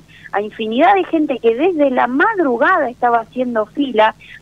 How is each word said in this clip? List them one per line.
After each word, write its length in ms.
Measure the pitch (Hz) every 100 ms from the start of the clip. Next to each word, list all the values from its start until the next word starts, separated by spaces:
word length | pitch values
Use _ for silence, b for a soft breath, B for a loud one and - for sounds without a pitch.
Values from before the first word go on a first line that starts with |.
| B B B
a 80 | 196
infinidad 540 | 214 - 220 233 349 403
de 100 | -
gente 340 | 320 302 -
que 160 | 233 233
desde 340 | 349 330 277
la 160 | 254 247
madrugada 840 | 262 403 415 285 233 311 370 262
estaba 300 | 240 247 233
haciendo 440 | 226 247 247 226 208
fila 480 | - 277 214 220 - B B